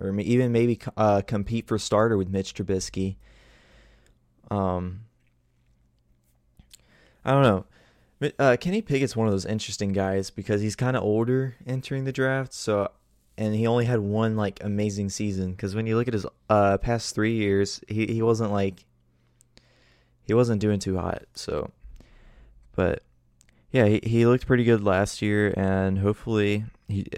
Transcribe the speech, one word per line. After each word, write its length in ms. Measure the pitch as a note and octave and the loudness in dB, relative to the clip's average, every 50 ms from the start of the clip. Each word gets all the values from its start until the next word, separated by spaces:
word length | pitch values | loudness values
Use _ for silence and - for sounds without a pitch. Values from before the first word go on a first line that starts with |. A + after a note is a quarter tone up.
or 120 | F#2+ G2 F#2+ | -6 -4 -4
ma-, 100 | G2+ - | -2 0
even 300 | - A#2+ B2 B2+ B2 A#2 | 2 2 2 2 2 2
maybe 240 | A2+ A#2 A#2+ A#2 | 2 2 2 0
co-, 160 | - - - - | -2 -6 -6 -2
uh, 260 | - A2 G#2+ G2+ G2 G2 | 2 2 4 4 2 2
compete 440 | - A#2+ G#2 G2 - A#2 A2+ G#2+ | 0 -4 -4 -4 -4 -4 -6 -4
for 120 | - A2+ G#2 | -2 -4 -4
starter 380 | - - A2 G#2 A2 A#2 A2+ | -2 0 2 2 4 4 2
with 120 | G2 F#2+ F2+ | 0 -2 -2
Mitch 260 | F#2+ G2 F#2+ - - | -4 -4 -6 -6 -6
Trubisky. 600 | - G2+ F2 G2 F#2 F2+ - - F#2+ F#2+ F#2+ F#2+ - - _ _ _ _ _ _ _ _ _ _ - - _ _ _ _ _ _ _ _ _ _ _ _ - | -8 -4 -2 -2 -4 -4 -6 -6 -6 -4 -4 -6 -8 -14 _ _ _ _ _ _ _ _ _ _ -20 -20 _ _ _ _ _ _ _ _ _ _ _ _ -6
Um, 500 | G2+ G#2 F#2+ F#2+ F2+ F2+ F2+ F2+ F#2 G2 A2 - _ _ _ _ _ _ _ _ _ _ _ _ _ _ _ _ _ _ _ _ _ _ _ _ _ _ _ _ _ _ _ _ - - _ _ _ _ _ _ _ _ - | -2 -2 0 0 -2 -2 -4 -6 -8 -12 -14 -20 _ _ _ _ _ _ _ _ _ _ _ _ _ _ _ _ _ _ _ _ _ _ _ _ _ _ _ _ _ _ _ _ -20 -20 _ _ _ _ _ _ _ _ -2
I 60 | A2 | 2
don't 120 | C3+ C#3 C#3 | 4 6 6
know. 220 | B2 G2+ F#2 - - _ _ _ _ _ _ _ _ _ - | 6 6 4 0 -6 _ _ _ _ _ _ _ _ _ -8
Mi-, 120 | C#3 D3+ - - | -6 -6 -2 2
uh, 180 | C#3 C3+ B2 B2 | 4 4 4 4
Kenny 220 | - F3 F#3 A3 A3 | 2 -2 -2 -2 -2
Pickett's 340 | - C#3+ C3+ C#3 B2 - | -2 0 0 0 0 0
one 100 | A2+ A2+ | 0 0
of 60 | A2 G2+ | 0 0
those 120 | G2 F2+ | -2 -2
interesting 480 | - A2 G#2+ - - G2 - G#2 G2 G2 | -4 -6 -6 -6 -8 -8 -6 -4 -2 -2
guys 380 | G2+ F#2+ F#2+ F#2+ G2 F#2+ - | 0 0 0 0 -2 -4 -4
because 300 | - - G2+ - G#2+ G#2 | -8 -10 -4 -2 0 0
he's 160 | G#2 G#2+ G2+ | 0 -2 -4
kinda 240 | - B2+ B2+ B2+ B2 | -2 -2 -2 -2 0
older 560 | F2+ G#2+ G#2+ A2 A2+ A#2 B2+ C3 C3+ C3+ A#2 - - | 0 0 0 0 2 0 0 0 -2 -4 -8 -12 -10
entering 380 | - C3 C3 B2+ - C#3 C3+ C3+ | -8 -8 -8 -8 -6 -6 -6 -6
the 80 | C3+ B2+ | -4 -4
draft, 400 | - C3 C3 C3 C3+ C3 B2+ - | -2 -2 0 0 -2 -4 -6 -10
so, 380 | - - - G#2+ G2+ G2 G2 - _ _ _ _ _ _ _ _ | -8 -4 -2 0 0 0 -2 -6 _ _ _ _ _ _ _ _
and 180 | - G#2+ G#2+ G#2+ | -6 -4 -2 0
he 120 | G#2+ A2+ | 0 2
only 180 | A2+ A#2 A#2+ A#2 | 2 2 2 2
had 160 | A#2 B2 A2+ | 2 0 0
one, 360 | G#2 G2+ G#2 A2 A2+ A2+ A2 | 0 0 0 0 0 0 0
like, 260 | A2 G#2 G2 G2 - - | 0 -2 -2 -4 -6 -6
amazing 460 | G#2 G2+ G#2 G#2 G#2+ G2 G2+ G2+ G2 | -6 -4 -2 -2 -2 -2 -4 -4 -4
season, 480 | F#2+ - G#2+ G#2 G2 F#2+ F#2 F#2 F#2 | -4 -4 -4 -4 -4 -4 -4 -4 -6
'cause 180 | F#2+ - G2 F#2+ | -6 -6 -6 -4
when 120 | G#2+ A2+ | -4 -2
you 100 | A2+ A2 | 0 0
look 100 | A2+ A#2+ | 0 0
at 80 | B2+ A2+ | 0 -2
his, 120 | G#2 F#2+ - - _ _ - | -4 -4 -6 -12 _ _ 2
uh, 300 | G#2+ G#2 G2+ G2 G2 G2 | 4 4 6 4 4 2
past 360 | - B2 A#2+ A#2 - - - | 2 0 -2 -2 -2 -4 -4
three 200 | - G#2+ A2 A#2 | -2 0 0 0
years, 460 | A2+ G#2+ G2+ G2 G2 G2+ G2 - - - - | 0 2 2 2 2 2 0 -2 -8 -10 -6
he, 180 | G#2+ G#2+ A2 | -4 -2 -2
he 160 | - A2+ A2+ A2+ | 0 0 0 2
wasn't, 300 | A2+ A#2 A2 A2+ G#2 G#2 | 2 2 2 0 0 0
like, 320 | G2+ G2 G2 F#2 - _ _ _ _ _ _ _ _ _ _ _ _ _ _ _ _ _ _ _ _ _ _ _ _ _ _ _ _ _ | 0 0 -2 -4 -8 _ _ _ _ _ _ _ _ _ _ _ _ _ _ _ _ _ _ _ _ _ _ _ _ _ _ _ _ _
he 120 | - G#2+ | 0 2
wasn't 260 | A#2 B2 A#2 A2+ G2+ | 4 4 4 2 2
doing 180 | G2+ G#2+ G#2 G2 | 2 2 0 0
too 200 | - G2 F#2 F2+ | -2 -2 -4 -4
hot, 260 | F2 F2+ F2 - - - _ | -4 -4 -6 -6 -10 -14 _
so, 380 | - - - - D2+ - - - _ - - - - - _ _ - - - - - - - _ - - - - | -14 -8 -6 -4 -4 -4 -6 -10 _ -20 -20 -20 -20 -20 _ _ -20 -20 -20 -20 -20 -20 -20 _ -20 -20 -10 -4
but, 260 | - F#2 F2 - - - _ _ _ _ _ _ _ _ _ _ _ _ _ - | -2 0 0 -2 -4 -8 _ _ _ _ _ _ _ _ _ _ _ _ _ 0
yeah, 140 | C3 A2+ | 2 4
he, 140 | G#2 G#2+ G#2 - | 4 4 2 0
he 220 | A#2 A#2 A#2 A#2 | 0 2 4 4
looked 200 | A#2 B2 B2+ - | 4 4 4 2
pretty 180 | - C3 B2 A#2+ | 2 0 2 4
good 200 | A#2 A#2 A2 G#2 | 4 4 4 4
last 380 | G2+ F#2+ F#2 G2+ G2+ - - - | 2 2 2 2 0 -2 -4 -2
year, 320 | G#2 G#2 G#2 G#2 G2+ - | 0 0 2 0 0 0
and 420 | - F#2+ F#2+ F#2+ F#2+ F#2+ F#2+ F#2+ F#2+ | 0 0 0 0 0 0 0 -2 0
hopefully 680 | G2 G2+ G#2 - - A2+ A2+ G#2+ G#2 G2+ G#2 G#2 G#2+ A#2 - _ _ - | 0 0 -2 -2 -4 -2 0 0 2 0 0 -2 -4 -8 -14 _ _ -6
he, 180 | G2+ G2 G2 - - | -6 -6 -6 -6 -4